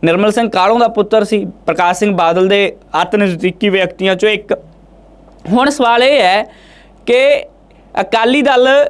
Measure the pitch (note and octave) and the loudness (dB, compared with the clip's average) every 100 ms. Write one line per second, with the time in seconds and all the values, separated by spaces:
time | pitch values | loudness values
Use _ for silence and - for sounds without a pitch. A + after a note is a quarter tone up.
0 | D#3+ F3 G#3 G#3+ A#3 F#3 F#3 A3+ A#3 A3+ | 0 0 0 0 -2 0 0 2 0 0
1 | G3+ A3 G#3 G#3+ G3 - - D#3+ F3 F3+ | 0 0 0 -4 -4 -10 -6 -2 -2 0
2 | G#3 F#3 E3 F3 F#3+ G3+ G3 - - D#3 | -2 0 0 2 2 2 0 -4 -8 -4
3 | F3+ G#3+ G3+ E3+ F3+ F3+ G#3+ F#3+ F#3 F3+ | -2 0 -2 -2 -4 -2 -2 0 -2 -2
4 | F#3+ F#3 G#3 G#3 - - - - - - | -4 0 0 -2 -4 -8 -8 -20 -20 -20
5 | - - - - - A3 C4+ C#4+ A#3+ A#3+ | -20 -20 -20 -18 -4 0 0 0 0 2
6 | B3+ C#4+ F#3+ F#3+ - - - - - - | 2 2 2 0 -2 -12 -20 -20 -20 -18
7 | - A#3+ C4+ C#4+ - _ _ - - - | -2 0 2 0 -4 _ _ -20 -12 -8
8 | F#3+ A3+ A#3 C4+ C#4 B3+ B3+ C#4 C#4+ | -2 0 2 2 2 2 4 2 0